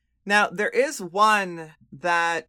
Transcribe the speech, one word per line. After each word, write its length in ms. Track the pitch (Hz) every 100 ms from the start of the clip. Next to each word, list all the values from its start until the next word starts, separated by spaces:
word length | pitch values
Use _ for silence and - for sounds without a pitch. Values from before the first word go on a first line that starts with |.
| _ _
Now, 240 | 196 208 202
there 200 | 180 208
is 320 | - 285 285
one 720 | 180 185 214 208 185 170 156 - _
that, 560 | 139 175 170 170 165